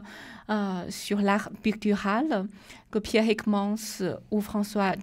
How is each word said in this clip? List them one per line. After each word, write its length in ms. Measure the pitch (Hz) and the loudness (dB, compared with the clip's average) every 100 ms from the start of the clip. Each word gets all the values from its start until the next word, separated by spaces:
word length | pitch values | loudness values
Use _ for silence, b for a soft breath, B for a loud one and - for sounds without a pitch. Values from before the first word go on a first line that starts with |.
| 208 B B B B | 0 B B B B
euh, 360 | 214 196 185 - | -2 -2 -4 -6
sur 320 | - - 202 | -8 -2 2
l'art 280 | 202 202 - - | 4 2 0 -2
pictural 880 | 214 208 214 202 196 214 311 214 196 B B B B | -2 0 2 2 2 0 2 0 -2 B B B B
que 60 | 214 | -4
Pierre 320 | 208 220 220 | 2 4 4
Heckmans 460 | 214 - 202 202 214 - - 180 - - | 2 2 2 2 -2 -6 -4 -4 -4 -2
ou 100 | 214 | -2
François 520 | 202 214 208 208 196 - | 0 -2 -2 0 0 0